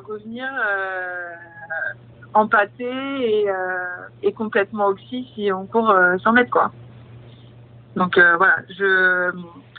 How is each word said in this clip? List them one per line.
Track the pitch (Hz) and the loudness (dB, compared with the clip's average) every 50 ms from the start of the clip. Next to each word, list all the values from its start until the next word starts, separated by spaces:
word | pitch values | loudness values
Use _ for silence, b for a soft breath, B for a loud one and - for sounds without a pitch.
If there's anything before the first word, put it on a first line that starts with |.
| 196 | -4
revenir, | 208 214 208 214 226 226 247 262 | -8 -12 -12 -12 -12 -12 -10 -10
euh, | 269 269 262 226 208 202 196 190 190 190 185 185 180 180 180 175 175 170 170 170 170 170 165 165 165 160 165 - - - - - - - - - - - | -8 -6 -4 -4 -2 -2 -4 -4 -6 -6 -8 -8 -8 -10 -10 -12 -12 -14 -16 -20 -20 -20 -18 -14 -10 -8 -8 -8 -8 -10 -12 -18 -20 -20 -20 -10 0 2
empâté | 214 214 220 233 214 202 - - - 247 | 2 4 4 4 2 2 0 -4 -8 -8
et, | 247 254 262 269 277 277 269 247 220 214 214 208 196 | -6 -6 -6 -6 -6 -4 -2 0 0 2 2 0 0
euh, | 190 185 185 185 185 180 180 180 180 180 185 196 - - | 0 -2 -2 -4 -4 -6 -6 -8 -10 -12 -14 -18 -10 -4
et | - 208 - | -4 -2 -2
complètement | - 220 208 - 214 196 - 220 208 202 | -2 -4 -2 0 0 -2 -2 -2 0 0
oxy | 196 196 196 - - 254 254 254 - - | 0 0 -2 -8 -10 -10 -10 -10 -10 -10
si | 220 202 202 | -4 -2 -2
on | 190 190 190 | -2 -4 -4
court, | 196 - 233 226 220 | -2 0 2 4 4
euh, | 196 185 180 180 180 185 | 6 6 6 4 4 2
cent | - 220 | 2 4
mètres, | 226 247 240 247 | 4 4 2 2
quoi. | - - - - - - - - - - - - - - B B B B B B B - - - - - - - - | 2 0 0 0 -4 -10 -20 -20 -20 -20 -20 -20 -20 -20 B B B B B B B -20 -20 -20 -20 -20 -20 -8 -4
Donc, | - 185 180 - | -2 -2 2 4
euh, | 185 180 170 170 | 6 6 6 6
voilà, | 170 190 185 156 - - - | 4 4 2 2 0 -4 -10
je, | 185 180 196 190 190 185 185 185 180 180 180 180 180 180 175 170 - - - - - | -6 -4 0 0 2 2 2 2 2 0 -2 -2 -4 -6 -12 -16 -18 -20 -20 -20 -20